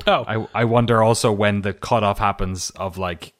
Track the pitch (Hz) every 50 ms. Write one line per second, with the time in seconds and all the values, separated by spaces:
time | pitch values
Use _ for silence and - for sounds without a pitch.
0 | - 208 190 143 113 - 107 113 107 - - 107 120 113 117 120 120 110 117 110
1 | 110 113 117 - - 120 104 101 107 104 101 101 95 101 95 - - - 127 113
2 | 104 101 101 - 107 101 98 - 101 92 92 90 - - - - 95 95 87 95
3 | 92 90 87 85 - - _